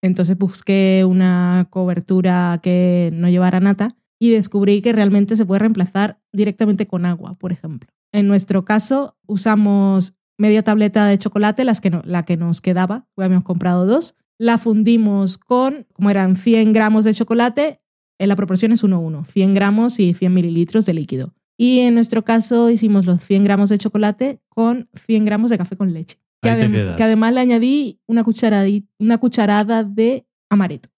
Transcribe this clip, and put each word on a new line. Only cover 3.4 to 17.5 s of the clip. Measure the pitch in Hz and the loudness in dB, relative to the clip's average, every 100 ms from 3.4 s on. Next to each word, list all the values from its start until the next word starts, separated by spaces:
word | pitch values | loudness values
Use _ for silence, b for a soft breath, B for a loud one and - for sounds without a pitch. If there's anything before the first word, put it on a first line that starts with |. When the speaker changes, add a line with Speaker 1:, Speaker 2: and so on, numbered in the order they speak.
| 180 180 | 2 2
Speaker 1:
nata | 196 196 208 - _ _ | 0 0 -4 -8 _ _
y | 233 | 0
descubrí | 226 196 208 196 202 | 0 0 0 2 2
que | 226 | 0
realmente | 220 202 202 202 220 | 0 2 2 2 0
se | 196 | 0
puede | 196 | 0
reemplazar | 214 214 185 196 208 - _ | 0 0 -2 -2 -4 -4 _
directamente | 196 208 196 214 190 214 | -4 -4 0 -2 0 -4
con | 185 175 | -4 -4
agua, | 170 - | -4 -10
por | 185 185 | -14 -10
ejemplo. | 180 160 139 - _ _ | -10 -10 -14 -16 _ _
En | 208 202 | -2 2
nuestro | 202 196 196 | 2 0 -4
caso, | 185 214 214 277 277 _ _ | 0 -2 0 -4 -4 _ _
usamos | 208 220 214 208 202 196 190 185 _ _ _ | -4 0 2 2 2 2 2 -2 _ _ _
media | 208 214 | 2 2
tableta | 214 214 208 214 208 | 2 0 2 2 2
de | 202 | 2
chocolate, | 202 208 208 214 | -2 -2 -2 0
las | 262 214 | -2 0
que | 190 | -2
no, | 170 | -4
la | - 180 | -4 -6
que | 160 170 | -4 -4
nos | 170 165 | -2 -4
quedaba, | - 185 185 220 _ - | -2 -2 -2 -4 _ -6
habíamos | 190 185 | 0 0
comprado | 185 175 180 180 185 | 0 -4 0 0 2
dos. | 262 339 _ _ _ | 0 -2 _ _ _
La | 233 233 | 0 0
fundimos | 226 220 220 233 214 202 190 190 | 0 0 2 2 2 0 -2 -6
con, | _ 247 262 294 - | _ -2 -2 -6 -16
como | - 202 | -2 0
eran | 196 190 185 | 2 0 0
cien | 233 226 220 | 2 2 4
gramos | 220 214 214 | 2 2 2
de | 214 | 2
chocolate, | 220 226 233 240 | 0 -2 0 0